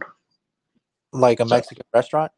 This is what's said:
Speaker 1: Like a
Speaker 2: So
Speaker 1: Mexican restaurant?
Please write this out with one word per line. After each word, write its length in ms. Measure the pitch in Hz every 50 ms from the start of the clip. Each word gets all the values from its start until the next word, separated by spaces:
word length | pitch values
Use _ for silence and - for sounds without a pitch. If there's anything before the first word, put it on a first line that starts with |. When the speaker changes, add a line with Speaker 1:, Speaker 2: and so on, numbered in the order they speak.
| - - - _ _ _ _ _ _ _ _ _ _ _ _ _ _ _ _ _ _ _ -
Speaker 1:
Like 260 | 131 127 123 117 -
a 80 | 117
Speaker 2:
So 80 | 117 120
Speaker 1:
Mexican 280 | 123 - - - - - _ -
restaurant? 380 | 117 117 - - 151 156 - _